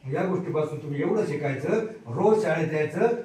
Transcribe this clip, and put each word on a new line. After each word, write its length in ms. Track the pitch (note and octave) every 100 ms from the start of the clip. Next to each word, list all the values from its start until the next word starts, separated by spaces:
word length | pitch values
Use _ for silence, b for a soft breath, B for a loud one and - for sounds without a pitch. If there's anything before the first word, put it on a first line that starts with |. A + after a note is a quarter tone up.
| C3+
या 120 | D#3+
गोष्टीपासून 540 | F#3 F3+ - D3 D3 D3
तुम्ही 220 | C#3+ C#3+
एवढं 260 | F3 A3 F3
शिकायचं, 520 | D3 C#3 C3 E3+ A3 A3+ - -
रोज 360 | A#2+ G#3 G#3+
शाळेत 320 | F3 D#3+ D#3
यायचं, 320 | D#3 D3 F#3 A#3 A#3